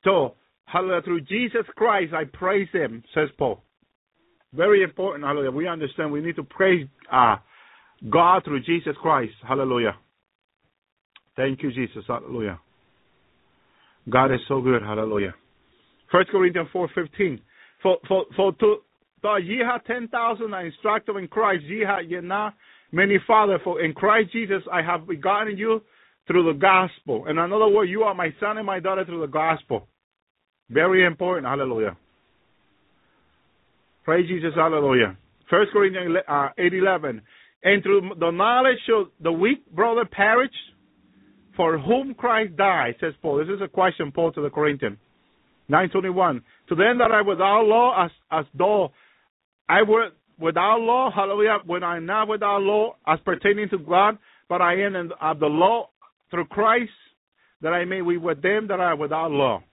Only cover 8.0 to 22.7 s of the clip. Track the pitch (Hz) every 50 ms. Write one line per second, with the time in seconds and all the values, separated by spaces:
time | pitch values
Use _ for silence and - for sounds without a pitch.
8 | - 110 107 165 170 175 185 185 - - 147 135 127 160 165 170 - 160 143 -
9 | - 165 156 135 120 110 113 _ - 117 135 135 135 131 127 120 117 107 90 -
10 | _ _ _ _ _ _ _ _ _ _ _ _ _ _ _ _ _ _ _ _
11 | _ _ _ - _ _ _ - 131 135 135 131 - 139 120 127 127 107 - 113
12 | 95 - 123 120 107 127 131 120 110 101 90 85 _ _ _ _ _ _ _ _
13 | _ _ _ _ _ _ _ _ _ _ _ _ _ _ _ _ _ _ _ _
14 | _ 127 127 127 135 135 131 120 - - 139 135 123 131 127 117 101 104 107 107
15 | 110 110 107 104 101 92 - _ _ _ _ _ _ _ _ _ _ _ _ _
16 | _ _ - 175 185 - - 196 185 180 170 175 165 139 _ 185 180 160 - 185
17 | 170 156 _ - 202 175 135 117 _ _ _ _ - _ _ _ - 190 185 -
18 | - - 196 185 - - - - 190 196 175 _ 226 208 214 214 _ _ _ _
19 | _ _ _ _ - 208 214 202 180 170 214 262 233 233 247 - _ - 233 247
20 | 233 226 - 240 233 226 226 202 233 214 202 190 180 165 143 _ - 214 214 220
21 | - - 208 196 185 - - 214 220 208 190 165 143 143 185 220 214 190 202 185
22 | 170 165 175 180 175 175 190 202 214 214 202 _ _ _